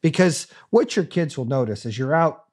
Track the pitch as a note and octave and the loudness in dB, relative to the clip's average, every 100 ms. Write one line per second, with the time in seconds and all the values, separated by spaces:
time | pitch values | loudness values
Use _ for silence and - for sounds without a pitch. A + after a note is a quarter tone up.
0 | E3 D3+ F#3 D3 - - _ A3+ E4 - | 0 4 2 2 -8 -20 _ 2 2 -2
1 | E3+ - D#3+ C3+ A#2+ C3+ A#2+ G#2 A#2+ A2 | -2 -2 -4 -4 -4 -2 -2 -4 -8 -6
2 | C3 D#3+ E3 - _ | 0 2 2 0 _